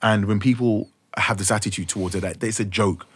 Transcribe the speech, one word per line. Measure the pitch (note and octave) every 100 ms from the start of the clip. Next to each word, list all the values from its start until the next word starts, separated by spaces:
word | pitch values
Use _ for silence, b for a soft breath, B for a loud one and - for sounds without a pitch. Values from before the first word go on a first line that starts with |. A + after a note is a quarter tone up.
And | A2 G#2+ G2+
when | G#2
people | B2+ A#2+ A#2+ G#2+ - _ _ -
have | - G2
this | F#2+
attitude | G#2+ G#2 F#2+ F2
towards | G#2 F2+
it, | F#2
that | F2+ D#2+
it's | A2+ A2
a |
joke. | G2+ A2+ G2+ - -